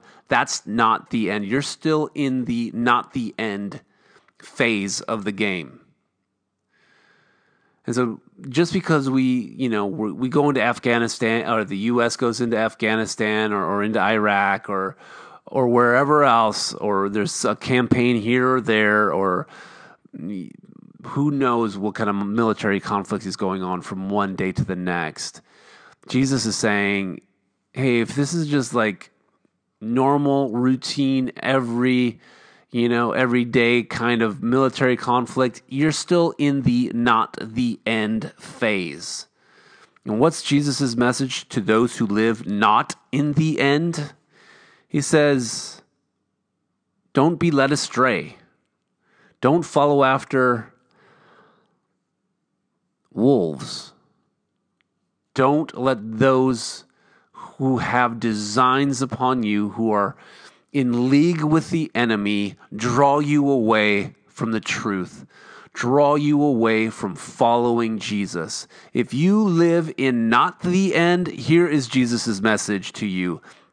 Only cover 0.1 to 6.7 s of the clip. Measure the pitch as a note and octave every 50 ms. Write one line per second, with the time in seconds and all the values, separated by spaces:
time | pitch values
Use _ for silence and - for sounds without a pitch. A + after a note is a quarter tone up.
0.1 | - - _ - C3+ A#2+ C3+ - - - - - G#2 A#2 A2+ A2 A2+ - - -
1.1 | - A2+ A2 A2 G#2 G#2+ G2+ G2 A2+ C#3 C#3+ - - - - D#3+ D#3 D3+ D3+ -
2.1 | - D3 C#3+ C3+ C3 B2+ B2 A2+ A#2+ A#2 A#2 G#2+ - A2 A#2+ B2 A#2+ A#2+ - -
3.1 | - C#3 A#2 G#2 - - A2+ G#2+ G2+ G2+ G2+ G2 F#2 G2 _ _ _ _ _ _
4.1 | _ _ _ _ _ _ - - - - C3 A#2 A2+ G2+ G2 G2 F#2 - - -
5.1 | A2+ A2 G2 G#2+ G2+ F#2+ G#2+ G2+ F#2 F2 D2+ B1+ - - _ _ _ _ _ _
6.1 | _ _ _ _ _ _ _ _ _ _ _ _